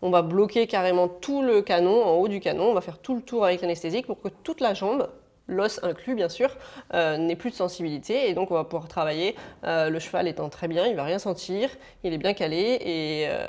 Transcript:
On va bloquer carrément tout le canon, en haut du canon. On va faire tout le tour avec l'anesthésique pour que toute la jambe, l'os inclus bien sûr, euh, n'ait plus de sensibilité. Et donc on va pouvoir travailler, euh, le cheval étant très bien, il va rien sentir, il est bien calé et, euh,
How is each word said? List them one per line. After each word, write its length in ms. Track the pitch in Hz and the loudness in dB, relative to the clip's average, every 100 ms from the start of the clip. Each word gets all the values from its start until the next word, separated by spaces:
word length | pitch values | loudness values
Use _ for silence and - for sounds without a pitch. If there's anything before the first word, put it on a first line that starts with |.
On 80 | 185 | 4
va 140 | 180 | 4
bloquer 440 | 165 180 202 233 226 | 4 2 4 4 2
carrément 400 | 214 185 180 180 | 2 4 4 2
tout 360 | 180 - 277 | 0 -4 0
le 180 | 262 214 | 4 4
canon, 420 | 202 175 175 220 | 4 4 6 6
en 120 | 214 | 6
haut 140 | 165 202 | 4 4
du 120 | 202 | 0
canon. 300 | 180 151 196 | -2 2 4
On 40 | |
va 60 | 214 | 2
faire 180 | 180 151 | 0 -14
tout 160 | - | -6
le 60 | 254 | -6
tour 240 | 240 240 | -2 0
avec 160 | 202 180 | 2 2
l'anesthésique 460 | 175 165 165 190 254 | 0 -2 -2 -4 -4
pour 160 | 202 | -8
que 60 | 196 | -8
toute 340 | - - 320 | -10 -8 -2
la 100 | 247 | 0
jambe, 380 | 196 196 240 - - _ _ - | 0 -2 0 -2 -6 _ _ -6
l'os 360 | 185 208 208 | -2 0 -2
inclus 320 | 180 165 - | -4 -6 -6
bien 140 | 247 175 | -2 -2
sûr, 220 | - 262 262 - - - | 0 -2 -2 -18 -20 -6
euh, 240 | - 165 156 | 0 0 2
n'ait 180 | 165 165 | 0 -2
plus 140 | 240 | -6
de 40 | |
sensibilité. 760 | - 180 - 165 147 - 233 262 | -2 -4 -2 -6 -6 -2 0 0
Et 20 | |
donc 180 | 175 185 | 0 0
on 40 | |
va 100 | 170 | 0
pouvoir 240 | 160 165 160 | -2 -6 -6
travailler, 460 | - 156 156 185 233 - - | -4 -2 0 -2 -4 -14 -10
euh, 260 | - 165 160 | -2 0 0
le 80 | 160 | -2
cheval 300 | 160 180 180 | -4 -2 -2
étant 200 | 160 156 | -2 -8
très 180 | - 175 | -6 -4
bien, 200 | 165 202 | 0 0
il 100 | 202 | 0
va 80 | |
rien 140 | 139 185 | -2 -2
sentir, 500 | 202 180 - 190 262 - - - | -2 -6 -4 -2 -2 -4 -20 -8
il 100 | 185 | -4
est 40 | 160 | -2
bien 140 | 190 | -2
calé 460 | 202 160 160 208 247 | 0 -2 0 0 0
et, 480 | - 165 156 151 147 | -2 -2 -2 -2 -2
euh, 180 | - | -2